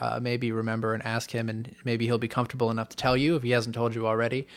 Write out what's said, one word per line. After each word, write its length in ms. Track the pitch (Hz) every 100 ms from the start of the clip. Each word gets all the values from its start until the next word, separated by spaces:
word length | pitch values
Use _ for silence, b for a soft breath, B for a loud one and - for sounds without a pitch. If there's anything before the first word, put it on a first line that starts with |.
uh, 180 | 120 117
maybe 300 | 120 120 120
remember 420 | 110 113 113 113
and 80 | 110 113
ask 260 | 113 -
him, 160 | 117 113
and 240 | 110 117 - 123
maybe 200 | 117 113
he'll 120 | 120
be 100 | 117
comfortable 420 | - 120 131 117
enough 200 | 113 110
to 80 | -
tell 180 | 135 127
you 200 | 143 165
if 60 |
he 80 | 120
hasn't 240 | 123 113 117
told 200 | 117 113
you 100 | 113
already. 400 | 110 117 127 135